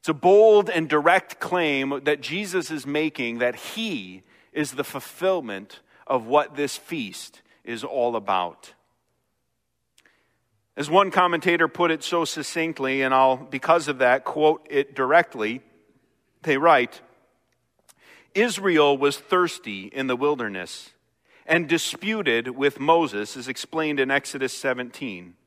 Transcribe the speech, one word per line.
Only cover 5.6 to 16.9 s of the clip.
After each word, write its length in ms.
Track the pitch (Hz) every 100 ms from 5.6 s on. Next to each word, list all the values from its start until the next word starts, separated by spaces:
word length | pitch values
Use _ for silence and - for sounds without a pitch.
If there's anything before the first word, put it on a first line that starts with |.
| 101 - _ _ -
of 200 | 131 113
what 300 | 143 143 139
this 200 | 143 -
feast 640 | - 165 104 90 - _ _ _
is 180 | - 117
all 320 | - 135 120
about. 600 | 117 101 95 90 80 - _ _ _ _ _ _ _ _ _ _ _ _ _ _ _ _ _ _ _ _ -
As 140 | 147
one 200 | 180 190
commentator 580 | 190 180 170 175 170 165
put 220 | - 175
it 140 | 160
so 220 | - 175 156
succinctly, 760 | - 143 170 165 156 135 135
and 140 | 135
I'll, 240 | 131 131 127
because 500 | - 135 - 170 147
of 80 | 131
that, 300 | 123 131 -
quote 400 | 151 151 156 -
it 260 | 143 139
directly, 680 | 135 131 160 - 120 107 127 _ _ _ _ _ _ _ _
they 160 | - 135
write, 420 | 165 143 123